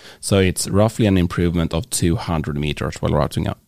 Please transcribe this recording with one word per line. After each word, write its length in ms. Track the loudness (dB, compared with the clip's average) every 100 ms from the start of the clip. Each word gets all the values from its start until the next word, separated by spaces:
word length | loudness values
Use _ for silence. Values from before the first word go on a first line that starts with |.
| -20 -12
So 180 | 0 2
it's 300 | 2 0 0
roughly 380 | 2 2 2 2
an 120 | 4
improvement 560 | 2 0 0 0 0
of 160 | -2 -4
two 240 | -2 0
hundred 420 | 0 -2 -4 -2 -4
meters 460 | -4 -4 -6 -4
while 100 | -2
writing 360 | 0 0 -2 -6
up 100 | -8